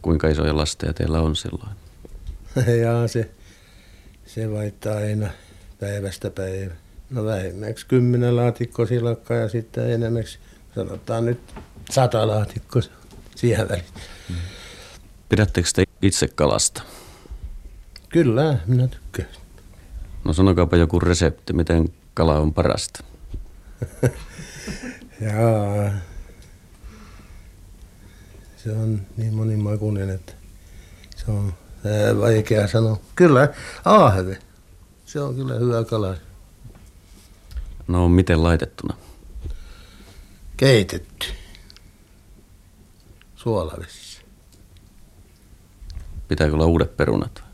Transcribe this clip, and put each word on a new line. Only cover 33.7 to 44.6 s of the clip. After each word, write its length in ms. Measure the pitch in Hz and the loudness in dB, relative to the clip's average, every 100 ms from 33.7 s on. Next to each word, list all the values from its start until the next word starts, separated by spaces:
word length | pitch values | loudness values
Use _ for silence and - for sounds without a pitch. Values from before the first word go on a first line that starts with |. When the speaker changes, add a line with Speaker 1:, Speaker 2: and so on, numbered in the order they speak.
| - 180 | -4 6
Speaker 2:
aahve. 520 | 208 151 95 92 95 - - - - - - - | 8 8 6 0 -8 -14 -20 -20 -20 -20 -20 -12
Se 140 | 151 | -6
on 160 | 143 127 | -6 -4
kyllä 180 | 131 | -4
hyvä 300 | 117 120 117 | 0 0 0
kala. 320 | 113 110 95 95 - - - - - - - - - - - - - - - - - | 0 -2 -2 -6 -12 -20 -20 -20 -20 -20 -20 -20 -20 -20 -20 -20 -12 -10 -10 -10 -2
Speaker 1:
No, 220 | 90 87 | 2 6
miten 340 | 87 90 82 | 6 6 4
laitettuna? 540 | 82 82 - - - - - - - - - - - - - - - - - - - - | 4 2 -2 -8 -10 -10 -14 -20 -18 -12 -10 -10 -12 -18 -20 -20 -20 -20 -20 -20 -18 2
Speaker 2:
Keitetty. 680 | 135 117 92 - - - - - - - - - - _ _ - - - _ - - - - - - - - - | 4 6 4 -6 -10 -12 -12 -12 -16 -20 -20 -20 -20 _ _ -20 -20 -20 _ -20 -20 -20 -20 -20 -20 -20 -20 -8
Suolavesissä. 880 | 120 107 80 78 90 - - - - - - - | -2 -2 -2 -8 -14 -18 -20 -20 -20 -20 -20 -20